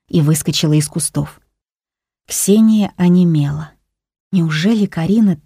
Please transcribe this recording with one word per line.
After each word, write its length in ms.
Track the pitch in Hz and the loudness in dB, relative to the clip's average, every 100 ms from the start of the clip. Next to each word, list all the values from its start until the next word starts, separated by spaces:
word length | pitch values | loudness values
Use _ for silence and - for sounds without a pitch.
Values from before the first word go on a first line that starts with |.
| _ | _
и 120 | 175 | 0
выскочила 520 | 147 156 - - 156 | 0 0 -2 -4 0
из 140 | 151 147 | 0 -2
кустов. 540 | - - 143 147 - _ _ _ _ _ _ _ _ - | -6 -6 -6 -8 -12 _ _ _ _ _ _ _ _ -12
Ксения 640 | - - 214 220 214 196 - | -4 0 4 4 2 -2 0
онемела. 760 | 180 180 175 156 143 147 156 _ _ _ _ _ _ | 2 4 2 0 -2 -6 -12 _ _ _ _ _ _
Неужели 540 | 185 165 156 196 220 196 | -2 -2 -2 -2 0 -2
Карина 540 | 165 170 220 208 160 | -4 -2 2 2 0